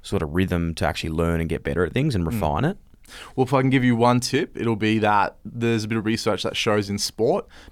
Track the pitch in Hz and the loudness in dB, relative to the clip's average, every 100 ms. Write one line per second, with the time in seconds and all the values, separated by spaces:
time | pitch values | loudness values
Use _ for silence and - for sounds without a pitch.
0 | - 101 78 82 92 85 82 80 82 78 | -6 -4 -2 0 0 0 -2 -2 -2 -2
1 | 82 80 82 82 82 76 71 78 85 - | -4 0 0 0 -2 -4 -2 -2 0 0
2 | 151 104 80 110 78 76 139 208 - - | 0 0 -2 -2 -2 0 -2 -2 -12 -20
3 | - - - - 127 135 131 135 123 117 | -20 -20 -6 -2 2 2 4 4 4 4
4 | 120 123 120 139 - - 113 113 107 110 | 4 4 2 -2 -2 -4 -2 0 0 2
5 | 107 104 95 - - 120 117 113 107 113 | 4 4 2 -2 -12 -4 0 0 -2 -2
6 | 104 113 - 98 - - 113 104 101 101 | -2 -2 0 -2 -2 -2 0 0 0 -4
7 | - - 117 190 - - - | -6 -2 0 0 -4 -14 -8